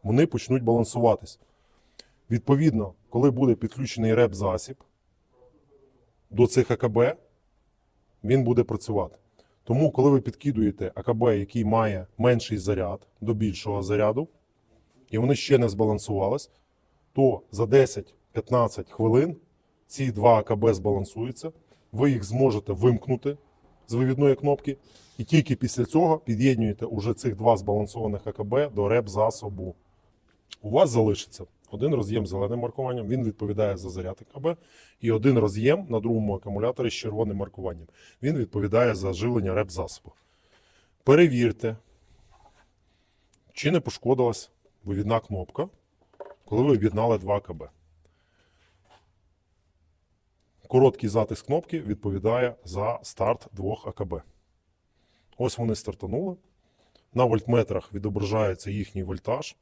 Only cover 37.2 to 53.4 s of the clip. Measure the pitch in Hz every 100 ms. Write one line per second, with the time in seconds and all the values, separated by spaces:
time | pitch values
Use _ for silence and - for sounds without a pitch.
37.2 | 107 98 98 - 92 82 82 _ - _
38.2 | 135 156 110 101 101 110 120 104 95 87
39.2 | 113 117 95 95 98 87 85 - - _
40.2 | _ _ _ _ _ _ _ _ - 147
41.2 | 170 123 120 - 117 113 _ _ _ _
42.2 | _ _ - _ _ _ _ _ _ _
43.2 | _ - _ - 147 170 - - 123 131
44.2 | 123 113 - _ _ _ 101 98 104 113
45.2 | - 98 90 - 185 _ _ _ _ _
46.2 | - - - 107 143 117 107 101 117 107
47.2 | 92 101 - 80 78 _ _ _ _ _
48.2 | _ _ _ _ _ _ _ _ _ _
49.2 | _ _ _ _ _ _ _ _ _ _
50.2 | _ _ _ _ - 127 131 - 110 107
51.2 | 107 107 - 151 - 165 104 104 104 95
52.2 | 104 123 123 - 92 95 107 120 - -
53.2 | 113 117